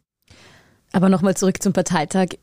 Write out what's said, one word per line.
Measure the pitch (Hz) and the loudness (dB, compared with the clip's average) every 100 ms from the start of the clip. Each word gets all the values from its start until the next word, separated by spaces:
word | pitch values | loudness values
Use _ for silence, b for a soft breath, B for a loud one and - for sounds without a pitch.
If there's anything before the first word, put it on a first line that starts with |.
| _ _ _ b b b b b b | _ _ _ b b b b b b
Aber | 190 190 | 0 2
nochmal | 190 190 | 4 2
zurück | 180 190 - | 0 -2 0
zum | 202 | -2
Parteitag. | 185 - 175 151 190 180 - | -2 -2 -2 -2 -2 -2 -6